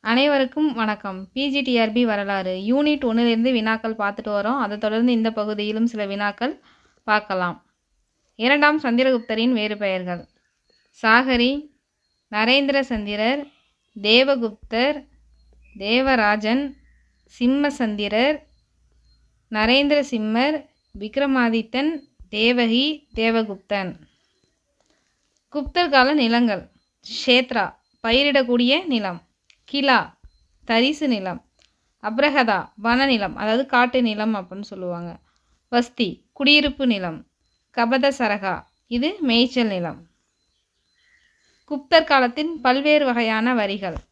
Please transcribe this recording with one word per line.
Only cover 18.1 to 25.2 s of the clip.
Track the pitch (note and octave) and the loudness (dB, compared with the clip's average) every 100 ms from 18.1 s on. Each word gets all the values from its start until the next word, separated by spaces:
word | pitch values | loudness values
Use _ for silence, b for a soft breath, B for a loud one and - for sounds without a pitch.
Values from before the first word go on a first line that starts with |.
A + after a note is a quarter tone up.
| G#3 C4+ D4+ _ _ _ _ _ _ _ _ _ _ _ | 0 0 -2 _ _ _ _ _ _ _ _ _ _ _
நரேந்திர | G#3+ A3 C4 C#4+ D4 C#4+ | -2 2 2 4 2 0
சிம்மர், | A#3 G#3+ A3+ C#4 D#4 - _ _ G#3 | -4 -2 0 0 -2 -8 _ _ -14
விக்ரமாதித்தன், | G#3+ C4+ C#4 C4 A#3+ A3+ A3+ B3+ D4 D#4+ _ _ - | -8 -2 0 2 2 0 -2 -2 -2 -4 _ _ -10
தேவகி, | G#3+ A3+ B3 A#3 A#3 C#4+ D4 _ | 0 2 2 2 2 0 -4 _
தேவகுப்தன். | A3 A3+ A3+ A3 G3 _ G3+ F#3 - D#3 _ _ _ _ _ _ _ _ _ _ _ | -2 0 0 -2 -8 _ -6 -6 -12 -20 _ _ _ _ _ _ _ _ _ _ _